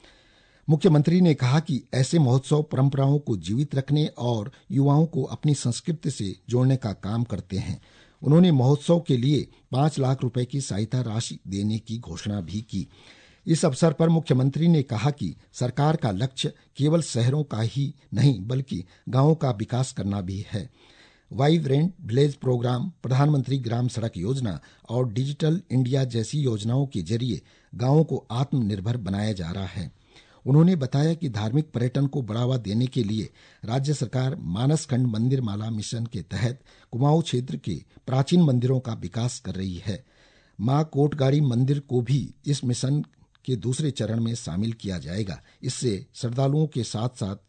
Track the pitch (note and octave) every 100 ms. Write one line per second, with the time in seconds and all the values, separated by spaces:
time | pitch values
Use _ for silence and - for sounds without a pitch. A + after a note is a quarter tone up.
0 | - _ _ _ _ _ - D#3 G3 D3+
1 | D3+ F3+ F#3 - B2 C#3 C3+ B2+ - B2
2 | C3 E3+ C3 C3 - D3+ D3+ - C3+ C3+
3 | C3+ C#3+ C#3+ G2+ D#2+ A#2 D3 C#3 C3+ D3
4 | D3+ - A#2+ A#2 G#2 - - C3 C#3 C#3+
5 | D#3+ C3 C3 - D3+ C#3+ B2 A2+ - D#3
6 | D3+ - G2 - - A#2+ B2+ C3 A2+ F#2+
7 | G2 A#2 A#2 F2+ - F#2+ F#2 - - -
8 | - _ C3+ D#3+ F3+ C#3 B2+ D3 - E3+
9 | D#3+ B2+ C3 D3 - _ _ B2+ D3+ C#3
10 | C3 C3+ B2+ - - C#3 - G2 A2 B2+
11 | A#2 G#2+ - - - G2 G#2 A2 - A#2
12 | A#2+ E2 G#2+ G#2 D#2 G#2 - G2 C#2+ -
13 | - - - _ - D#3+ F3 C3 E3 D#3
14 | E3 E3 - C3 C3+ C#3+ E3+ D#3+ B2 G#2
15 | A#2 B2 F#2 - _ - B2 - D3 D#3+
16 | A#2+ F#2+ C3 - - - _ - D3 E3
17 | - A#2+ A#2+ D3 C#3+ G#2+ A2+ C3+ C#3+ -
18 | _ G2 C#3 A#2 G#2 C3 C3+ E2+ F2 _
19 | - B2 D3 D#3+ C3+ G#2 A2 A#2+ C3 -
20 | G2 G2+ F#2 F#2+ - G#2+ D2 _ _ _
21 | - _ _ G2+ D3 E3+ C#3+ C#3 F3 -
22 | G#2+ B2 D3 C3+ B2+ B2 A#2+ B2 F3+ -
23 | A#2+ C3 D#3 C#3+ B2+ C3+ A#2 A#2 B2 -
24 | A2 E2+ F#2 C3+ A#2 D2+ - _ - A#2+
25 | B2+ G#2+ C3+ C#3+ D#3 F3 - B2 B2 C3+
26 | C3 A#2 A2 D3+ C3 A2+ A2 B2+ C3+ G#2
27 | D#2+ A2 B2+ F#2+ - _ _ F2+ B2+ D3+
28 | D3+ B2+ - A#2+ C#3 C#3 G2+ G2+ G2 A#2+
29 | F#2 G2 A2 F#2 E2 F#2+ F#2+ F#2+ D#2 -
30 | _ - _ _ - D3 E3+ F3+ C3 C#3
31 | D#3+ E3 D3+ G#2 G#2+ C#3 D#3 A#2 B2 C#3
32 | C#3 D3 G#2 A2 B2 B2+ G2 A2 B2+ C3+
33 | G2+ G#2+ F#2 - - _ G2+ C3 C#3 D3
34 | A2 B2+ C3 D3+ - F#2+ C3+ D#3 - B2
35 | B2 G#2+ B2 C3+ A#2 G2+ A2 G#2+ - A#2
36 | A#2 F#2+ D#2 F#2+ A#2 C3 _ _ _ A#2
37 | C#3+ E3 D#3+ B2 B2 D3 - D2+ - -
38 | - B2+ C3+ F3+ D#3 B2 B2 B2+ A#2+ A2
39 | F2+ A2+ B2 - G2 F#2 F#2+ F2+ A2 F#2
40 | - _ _ _ _ - A2 C#3+ D#3+ C3+
41 | D3 C#3+ C3 C#3+ C#3 A#2 C3 C#3+ - B2
42 | A#2 C#3 F#2 - - C#3+ B2 A#2+ C3 D3
43 | - _ _ _ - B2 A2+ C3 D#3 -
44 | G#2+ A2+ A2+ A#2 - E2+ A2+ A2+ G2+ F2+
45 | C#2 F#2+ F#2+ D2 - _ C3 - B2+ F#2+
46 | - - A#2+ A#2+ C3+ D3 D#3 C3 A2 A2
47 | B2 - G2 G2